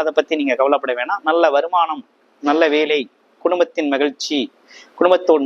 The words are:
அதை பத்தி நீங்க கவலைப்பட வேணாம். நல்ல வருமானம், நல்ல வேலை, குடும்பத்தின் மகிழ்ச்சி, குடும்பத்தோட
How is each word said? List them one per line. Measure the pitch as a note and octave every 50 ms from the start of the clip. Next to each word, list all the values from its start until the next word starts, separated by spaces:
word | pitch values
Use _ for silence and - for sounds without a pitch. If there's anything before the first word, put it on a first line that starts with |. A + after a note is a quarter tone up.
அதை | D#3 D#3 D3 D#3
பத்தி | D3 - D#3+ D#3
நீங்க | C#3+ C#3 B2 B2
கவலைப்பட | C3 C#3 C#3+ C3+ - B2+ B2 A#2+
வேணாம். | B2 D#3 G3 G3+ - -
நல்ல | D#3+ E3+ E3 D#3 C#3
வருமானம், | C#3+ D3+ E3+ F3+ F3 E3 D#3+ D#3 C#3 - _ _ _ _ _ _ _ C#3+ C#3+
நல்ல | D3 D#3+ E3 D#3 D3
வேலை, | D3+ D#3 D3 D3+ D3 A#2+ - _ _ _ _ _ _ -
குடும்பத்தின் | E3 F3+ F3 F3 E3 - E3+ D#3 C#3+ C#3
மகிழ்ச்சி, | C3+ D3 D3 C3 - - - D#3 C#3+ A#2 - _ _ _ _ - - - _ _
குடும்பத்தோட | - F3 F3+ F#3 F3 F3+ F3 D#3+ D3+ C#3